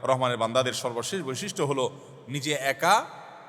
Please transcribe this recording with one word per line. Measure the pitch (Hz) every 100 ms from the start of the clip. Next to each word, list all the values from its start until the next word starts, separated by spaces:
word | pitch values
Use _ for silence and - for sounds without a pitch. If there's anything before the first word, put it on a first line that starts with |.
রহমানের | 120 131 127 120
বান্দাদের | 113 120 127
সর্বশেষ | 110 127 117 117 196
বৈশিষ্ট্য | 139 131 202 185
হলো | 143 135 123 - - - -
নিজে | 143 139
একা | 143 135 135 165 214 320 - - -